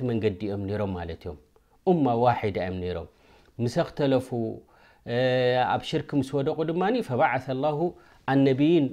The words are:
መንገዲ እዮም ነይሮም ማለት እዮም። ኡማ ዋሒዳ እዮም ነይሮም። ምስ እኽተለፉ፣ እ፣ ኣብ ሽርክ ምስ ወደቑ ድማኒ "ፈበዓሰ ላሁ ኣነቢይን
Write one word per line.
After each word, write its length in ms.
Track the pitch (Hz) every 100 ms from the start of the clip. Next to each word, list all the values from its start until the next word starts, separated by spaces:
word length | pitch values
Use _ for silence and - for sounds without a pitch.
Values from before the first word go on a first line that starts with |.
| 127
መንገዲ 360 | 117 107 92
እዮም 220 | 104 101 98
ነይሮም 280 | 104 101
ማለት 280 | 90 85 82
እዮም። 180 | - 76 _ _ _ _ -
ኡማ 180 | 180 135 117
ዋሒዳ 380 | 123 117 107 95
እዮም 180 | 92 92
ነይሮም። 300 | 90 87 82 _ _ _ _ -
ምስ 160 | 120 170
እኽተለፉ፣ 520 | 160 - 139 131 131 120 113 110 - _ _ _ -
እ፣ 100 | 120 127 127 123 127 120
ኣብ 180 | 120
ሽርክ 280 | - 160 -
ምስ 160 | 143 131
ወደቑ 280 | 143 135 156 160
ድማኒ 300 | 170 185 247
"ፈበዓሰ 440 | 208 123 151 120 - 131
ላሁ 220 | 147 147 175 - - _ -
ኣነቢይን 580 | 135 131 131 147 175 135